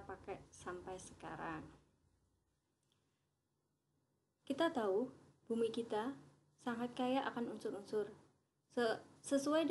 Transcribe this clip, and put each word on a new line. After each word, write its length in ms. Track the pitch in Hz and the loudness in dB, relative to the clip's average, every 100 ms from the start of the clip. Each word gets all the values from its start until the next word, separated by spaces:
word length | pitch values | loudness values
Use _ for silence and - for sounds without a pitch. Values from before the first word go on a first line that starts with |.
| 196 | -8
pakai 320 | 190 - 190 - | -10 -8 -10 -10
sampai 400 | - - 180 175 185 | -14 -8 -8 -8 -10
sekarang. 640 | - - 165 160 165 160 160 - _ _ _ _ _ _ _ _ _ _ _ _ _ _ _ _ _ _ _ _ _ _ _ _ _ _ - | -10 -12 -10 -6 -6 -6 -8 -14 _ _ _ _ _ _ _ _ _ _ _ _ _ _ _ _ _ _ _ _ _ _ _ _ _ _ -4
Kita 240 | 269 330 | 2 2
tahu 400 | - 208 190 254 - - - - | 4 4 4 2 -4 -20 -14 -2
bumi 240 | 226 226 | 2 2
kita 400 | 233 233 214 233 277 - - _ _ | 0 0 0 0 -4 -12 -20 _ _
sangat 320 | - 226 247 | -4 -2 -2
kaya 320 | 240 254 262 - | 0 2 4 2
akan 320 | - 233 214 | 0 -4 -2
unsur-unsur. 560 | 220 190 202 214 208 - - _ _ _ _ - | -4 -6 -2 -2 -2 -6 -20 _ _ _ _ 2
Se-, 240 | 240 - - - - | 2 2 -4 -12 0
sesuai 420 | 277 277 311 311 | 2 4 4 6